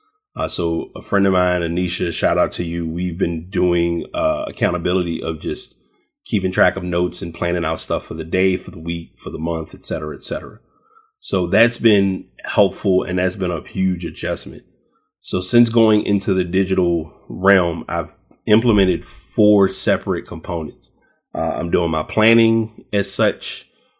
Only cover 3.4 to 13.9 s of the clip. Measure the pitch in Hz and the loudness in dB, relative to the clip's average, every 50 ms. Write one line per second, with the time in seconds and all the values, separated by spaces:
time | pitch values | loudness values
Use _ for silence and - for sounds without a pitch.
3.4 | 90 95 98 90 90 90 87 87 85 85 85 82 - - - 85 82 78 76 73 | -8 -4 -2 0 2 2 2 2 0 0 0 -2 -4 -6 -4 -2 0 0 0 -2
4.4 | - - - - 113 92 85 87 82 90 90 92 87 85 82 - - 80 82 80 | -4 -8 -4 0 0 0 0 0 -2 0 0 0 0 -2 -4 -4 -4 -6 -6 -4
5.4 | 85 82 76 - - - _ _ _ _ _ _ _ _ _ _ _ - 113 98 | -6 -6 -6 -6 -8 -14 _ _ _ _ _ _ _ _ _ _ _ -4 -2 -2
6.4 | 92 92 90 107 95 90 90 90 90 90 87 87 90 85 - - 85 85 82 - | -2 0 2 2 2 2 2 -2 -6 -2 -2 0 -2 -2 -4 -6 -10 -10 -6 -4
7.4 | 92 87 87 87 82 80 80 - - - 82 82 - - 82 80 80 85 92 92 | -4 -2 -2 -2 -2 -2 -4 -4 -4 -4 -4 -6 -4 -8 -10 -10 -8 -2 0 2
8.4 | 95 95 92 - - - 85 82 80 85 85 85 82 - _ _ - 85 80 78 | 2 2 0 -2 -4 -10 -14 -10 -6 -6 -6 -6 -8 -12 _ _ -12 -10 -8 -6
9.4 | 80 85 82 82 80 - - - - - 90 78 76 76 71 73 - - - 69 | -4 -4 -4 -4 -6 -8 -12 -16 -8 -8 -6 -6 -6 -8 -10 -10 -8 -8 -8 -8
10.4 | 76 69 - - _ _ _ _ _ _ _ _ _ _ _ _ - - 101 92 | -8 -12 -18 -20 _ _ _ _ _ _ _ _ _ _ _ _ -8 -2 -2 0
11.4 | 87 85 95 107 117 120 117 - 117 113 104 101 98 98 95 90 - _ _ - | 0 2 4 4 4 4 2 2 4 4 4 6 4 2 0 -4 -8 _ _ -16
12.4 | - - - 110 101 92 - - - 101 90 90 - - 90 90 90 90 87 98 | -12 -4 2 2 2 2 2 -2 0 2 2 2 2 0 -2 -2 0 -2 -2 -2
13.4 | 92 90 85 78 - - - 95 95 92 | -4 -2 -4 -4 -8 -8 -4 0 0 0